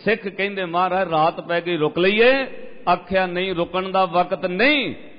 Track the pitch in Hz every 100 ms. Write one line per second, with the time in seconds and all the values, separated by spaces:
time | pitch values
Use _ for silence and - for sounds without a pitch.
0 | 202 220 202 180 202 196 180 170 185 180
1 | 180 160 160 165 165 170 170 170 151 160
2 | 185 214 240 269 262 - - - - 175
3 | - 190 185 175 190 170 170 175 190 190
4 | 185 175 180 190 185 185 262 294 196 107
5 | -